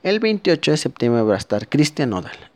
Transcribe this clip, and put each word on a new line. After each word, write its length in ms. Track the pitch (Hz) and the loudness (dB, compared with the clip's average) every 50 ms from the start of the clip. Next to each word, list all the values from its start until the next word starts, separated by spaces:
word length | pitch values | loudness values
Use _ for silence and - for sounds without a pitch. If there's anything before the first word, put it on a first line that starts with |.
el 180 | - 185 202 220 | 0 -2 -2 0
veintiocho 520 | 233 220 214 202 - 185 165 151 - - | 0 0 -2 0 0 0 0 2 2 0
de 60 | 151 | 0
septiembre 460 | 156 - - - - 117 120 120 117 110 | 0 -2 -6 -4 -2 0 2 2 2 4
va 120 | 107 101 | 2 2
a 20 | |
estar 300 | 98 - _ 104 104 107 | 0 0 _ -4 -4 -4
Cristian 440 | _ - 143 151 147 - - 147 123 | _ 0 0 0 0 0 -4 -4 -2
Nodal 260 | 101 90 - - - - - - _ | -2 -6 -8 -10 -18 -20 -20 -20 _